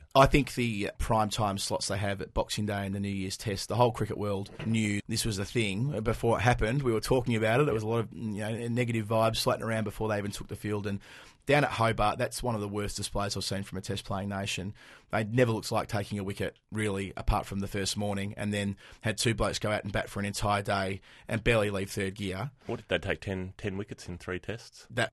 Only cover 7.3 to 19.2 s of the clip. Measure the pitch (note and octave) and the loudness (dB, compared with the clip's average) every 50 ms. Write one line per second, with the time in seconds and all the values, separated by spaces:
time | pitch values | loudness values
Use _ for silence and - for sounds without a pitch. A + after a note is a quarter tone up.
7.3 | A#2 A2 A2 A2 A#2 C3+ D3 D3 G#2+ A2+ G#2+ A2 A2+ A#2 G#2+ - - - A2+ G#2+ | 2 2 4 4 4 4 4 4 2 0 0 0 0 0 0 -2 -6 -6 -6 -4
8.3 | G2+ G2+ G#2+ G#2+ A2+ A2 A#2 A#2+ A#2 B2 B2 A#2 A2+ A2+ G#2+ G#2 A2+ A2 A2+ A2+ | -4 -4 -4 -4 -4 -4 -4 -2 0 0 0 2 0 -2 0 2 2 4 4 4
9.3 | A2+ - - B2+ A2+ - - A2+ A2+ A2 G#2+ G2+ - - A2 A2 G#2 G#2 G2+ G#2 | 2 2 2 2 0 0 0 -2 0 0 -2 -2 -2 -2 -2 0 0 0 -2 -4
10.3 | - - - - G#2 - - G#2 G#2 G#2 G2 G#2 G2 G2 - - - - - - | -6 -8 -8 -8 -8 -6 -4 -4 -2 -2 -2 -4 -4 -6 -6 -12 -18 -20 -20 -20
11.3 | - _ _ - C#3 D3 C#3+ - - A2+ A2+ A2+ G#2+ F#2+ G#2 G#2 - A2+ B2 - | -20 _ _ 4 4 4 4 2 2 2 2 2 4 4 2 2 2 0 -2 -4
12.3 | - - A#2 A#2+ A#2 G#2+ G2+ G#2 G2+ G#2 G2+ G2 - - G2+ - - G2+ G2+ G2+ | -2 -4 -4 -2 -2 -2 -4 -4 -2 -2 -4 -4 -4 -6 -6 -4 -2 -2 -2 -2
13.3 | - G2 F#2+ - G2 G2 G2 - - F#2+ - - G2 F#2+ - - G2+ F#2+ G2 G2+ | -2 -4 -4 -4 -4 -4 -4 -6 -8 -8 -6 -4 -6 -6 -4 -4 -4 -4 -2 -2
14.3 | G2+ G2 G2+ G2+ - - F2+ G2+ G#2+ - - - - - - _ - G#2+ A#2 G2+ | -4 -4 -4 -4 -4 -4 -6 -6 -8 -10 -16 -20 -20 -20 -10 _ -2 -2 0 2
15.3 | A2+ B2+ B2+ A2+ A2+ G#2 - - A2+ G#2+ - - - G#2 F#2+ - G#2 G2+ G2 G2 | 4 4 6 6 4 0 -2 -2 0 0 0 0 -2 -2 -2 -2 -4 -4 -4 -4
16.3 | G2+ - G2 - - _ _ _ G2+ G#2+ G#2+ G#2 G2 G2 G2 F#2 - - - - | -4 -4 -4 -4 -4 _ _ _ -4 -2 0 0 0 -2 -4 -4 -6 -2 0 2
17.3 | G#2+ G2+ - - G2+ G2 G2 F#2+ - G2+ F#2+ - - G#2 G#2 G#2 G2+ G2 G2 G#2 | 2 2 0 -2 -4 -4 -4 -2 -2 -2 -2 0 0 -2 -2 -2 -2 -2 -4 -6
18.3 | - - G#2 G#2 G#2 G2+ G2+ G2+ G2 - - - - - - A2+ G#2 - | -6 -4 -2 0 0 2 0 0 -2 -4 -8 -18 -20 -4 -2 -2 0 2